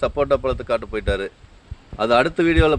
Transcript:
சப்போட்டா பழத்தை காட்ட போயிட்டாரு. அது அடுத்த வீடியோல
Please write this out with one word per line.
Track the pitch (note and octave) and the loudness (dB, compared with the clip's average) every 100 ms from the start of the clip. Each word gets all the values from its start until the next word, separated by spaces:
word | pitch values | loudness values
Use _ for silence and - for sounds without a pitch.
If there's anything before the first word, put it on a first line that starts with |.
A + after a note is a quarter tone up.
சப்போட்டா | B2 C#3+ C#3 | -2 -2 0
பழத்தை | C3+ C3 A#2+ B2 | 0 0 -4 -2
காட்ட | A#2 G#2 | -4 -4
போயிட்டாரு. | G#2+ G2+ G2 G2 - - - - - - - | -6 -2 -2 -4 -12 -20 -20 -20 -20 -14 -4
அது | A2 | 2
அடுத்த | A#2+ C#3+ E3 | 2 2 2
வீடியோல | E3 E3 D#3 | 2 4 4